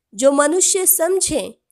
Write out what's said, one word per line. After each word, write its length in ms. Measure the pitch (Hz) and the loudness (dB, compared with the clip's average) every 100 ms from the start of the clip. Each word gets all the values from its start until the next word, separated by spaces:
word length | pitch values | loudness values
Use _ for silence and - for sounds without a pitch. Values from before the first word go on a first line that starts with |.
| _ | _
जो 180 | 202 269 | 0 2
मनुष्य 540 | 285 285 359 359 381 370 | 2 2 2 0 0 0
समझे। 760 | - 330 381 - 294 185 - _ | 0 0 -2 -2 -4 -6 -12 _